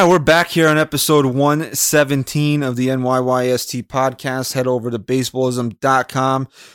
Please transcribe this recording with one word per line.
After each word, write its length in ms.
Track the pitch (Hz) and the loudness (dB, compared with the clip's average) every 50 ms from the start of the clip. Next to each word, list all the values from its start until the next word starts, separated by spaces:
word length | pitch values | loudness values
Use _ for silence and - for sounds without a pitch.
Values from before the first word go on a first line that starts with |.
| 185 | 6
right, 60 | 170 | 6
we're 80 | 185 170 | 4 4
back 300 | 135 156 160 170 170 - | 4 4 4 4 2 0
here 200 | - 170 160 156 | 0 2 2 4
on 80 | 151 | 4
episode 480 | 156 156 151 147 139 - - 151 147 139 | 2 0 0 -2 -4 0 2 2 4 2
one 500 | 131 123 135 143 147 147 156 160 113 127 | 2 0 2 2 2 2 0 -2 -6 -6
seventeen 880 | - - - 156 151 143 135 143 139 127 - - 151 147 147 147 147 | -4 -2 0 2 2 2 2 0 -2 -2 -4 -2 -2 0 0 0 0
of 140 | 139 127 120 | -2 -4 -2
the 140 | 123 127 131 | -2 -2 -2
N 120 | 131 131 | -2 -2
Y 180 | 127 127 127 127 | 0 0 0 0
Y 280 | 127 127 127 127 123 127 | 0 0 0 0 0 0
S 160 | 127 120 - | 0 -2 -2
T 180 | - - 123 | -6 -8 -10
podcast. 680 | - - - 131 131 135 127 - - 135 127 131 127 - | -10 -6 -2 -2 -2 -2 -2 -4 -8 -6 -6 -6 -6 -4
Head 140 | - 135 127 | -4 -2 -2
over 240 | 127 127 120 110 123 | 0 -2 -2 -2 -4
to 80 | 117 110 | -6 -6
baseballism 840 | - - 127 131 123 - - 131 131 127 123 123 120 117 101 - | -4 -2 -2 -2 -2 -2 -2 -2 -2 -2 -2 -2 -4 -6 -6 -4
dot 300 | - 135 135 127 127 - | 0 0 2 2 0 -2
com. 360 | - 135 131 135 135 135 131 - _ - - - | -4 -2 0 0 0 -2 -4 -8 _ -20 -20 -20